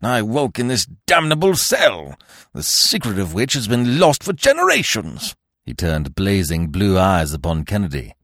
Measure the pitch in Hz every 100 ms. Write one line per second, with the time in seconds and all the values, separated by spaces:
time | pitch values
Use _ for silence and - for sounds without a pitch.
0 | 104 123 107 120 139 - 120 127 - 87
1 | _ 170 156 151 185 185 - 254 175 95
2 | 73 69 _ - - - 78 - - 220
3 | 120 95 95 80 127 143 110 120 123 123
4 | 175 143 - 294 - 285 359 311 - -
5 | 80 62 - - _ _ - 64 87 78
6 | 73 71 95 101 85 82 85 76 101 92
7 | 92 92 80 73 76 82 76 101 98 71
8 | 60 -